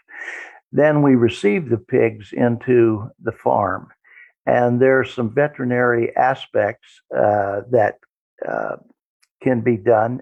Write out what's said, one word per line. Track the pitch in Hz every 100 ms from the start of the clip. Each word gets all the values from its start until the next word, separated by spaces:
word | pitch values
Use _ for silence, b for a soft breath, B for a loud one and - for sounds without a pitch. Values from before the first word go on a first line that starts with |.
| _ B B B B B _
Then | 139 151 147
we | 143 123
receive | 117 - 202 202 131
the | 113
pigs | - 123 117 107 101
into | - 120 113 - 123 113 107 113 _
the | 113
farm, | - 123 120 95 95 - _ b b b _ 131
and | 123 120 120
there | 131 131
are | -
some | - 110
veterinary | 120 147 147 127 123 123 117 117 -
aspects, | 127 135 - 110 104 - _ _ - 127
uh, | 107 104 98 101 117
that, | 120 104 - _ _ _ - -
uh, | 55 52 - _ _ _ _ _ _
can | 131 120
be | 117 110
done. | 110 110 117 127